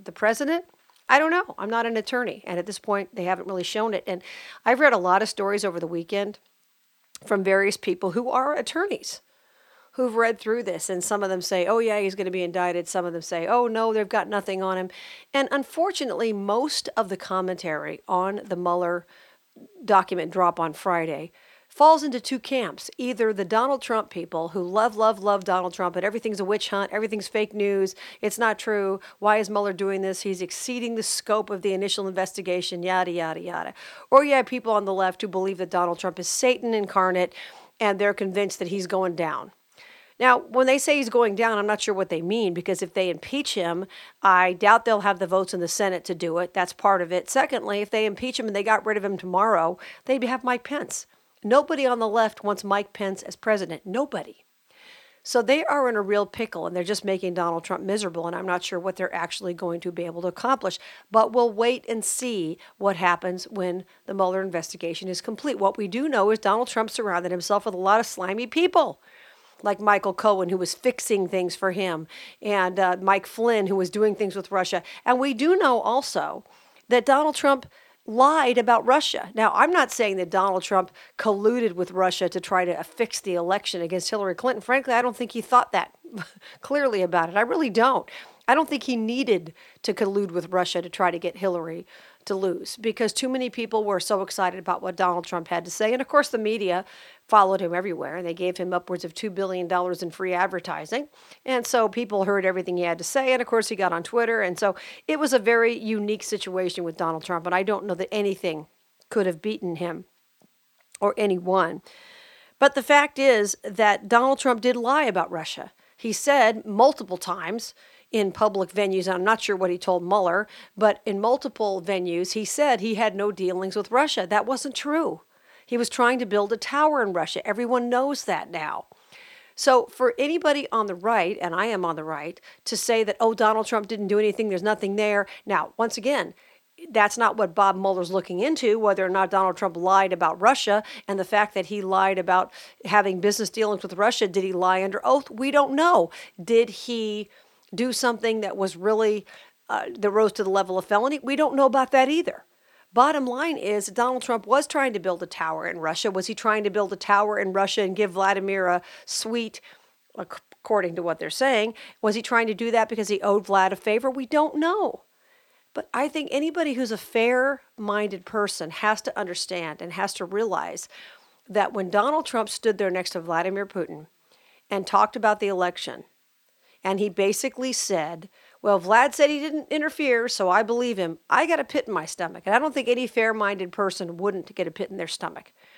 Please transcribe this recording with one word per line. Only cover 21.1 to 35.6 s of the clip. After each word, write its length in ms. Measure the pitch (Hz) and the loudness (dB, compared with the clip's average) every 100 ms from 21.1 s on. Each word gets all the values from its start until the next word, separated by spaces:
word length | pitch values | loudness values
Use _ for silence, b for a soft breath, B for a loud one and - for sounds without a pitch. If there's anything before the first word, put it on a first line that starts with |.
| 151 165 b b b b | -6 -10 b b b b
falls 340 | - 302 320 | 6 8 8
into 160 | 294 240 | 4 -6
two 220 | - 262 | -4 -6
camps. 500 | - 262 196 - - - | -4 -4 -4 -8 -16 -8
Either 340 | 254 220 220 | -6 0 0
the 120 | 202 | 0
Donald 360 | 180 220 262 269 | 0 2 2 0
Trump 300 | - 220 202 | -2 -2 -2
people 380 | 180 170 165 165 | -8 -6 -6 -4
who 120 | 190 | -4
love, 360 | 175 202 233 214 | -2 2 2 4
love, 260 | 220 196 | 2 2
love 220 | 202 202 | 0 0
Donald 280 | 190 185 180 | 2 0 -2
Trump 220 | 180 180 | -2 -2
and 100 | 175 | -2
everything's 360 | 196 220 220 202 | -2 -2 -4 -4
a 40 | |
witch 260 | 190 208 - | -2 -2 -2
hunt, 200 | 196 196 | -4 -4
everything's 380 | 208 214 214 - | -4 -4 -6 -4
fake 260 | 214 208 | -2 -2
news, 400 | 208 202 196 190 - B B | -2 0 0 -2 -4 B B
it's 200 | 214 214 | -6 0
not 180 | 226 208 | 0 0
true, 400 | - 208 196 196 B B | -2 -2 -2 -4 B B
why 160 | 208 214 | 2 4
is 120 | 202 | 2
Mueller 240 | 208 202 | -2 -2
doing 300 | 185 196 196 | -2 -2 -2
this? 200 | 190 185 | -2 -4
He's 200 | 202 185 | -4 -6
exceeding 540 | 180 - - 247 233 226 | -6 -8 -6 -6 -4 -4
the 80 | |
scope 440 | 214 - - 214 208 | -4 -6 0 -2 0
of 140 | 196 | -4
the 100 | 202 | -2
initial 360 | 190 196 202 190 | -2 -2 -4 -4
investigation, 720 | 185 185 - 180 180 170 180 | -4 -4 -6 -4 -4 -4 -6
yada, 300 | 175 185 180 | -2 0 0
yada, 260 | 170 160 160 | -2 -4 -6
yada. 340 | 175 170 - B B B B | -8 -8 -8 B B B B
Or 140 | 269 | 6
you 100 | 294 | 8
have 120 | 262 - | 4 2
people 260 | 254 226 | -2 0
on 120 | 208 | 0
the 80 | 196 | 2
left 300 | 190 185 180 | 0 0 -2
who 60 | 208 | -4
believe 300 | 185 190 | -2 -2
that 120 | 180 | -4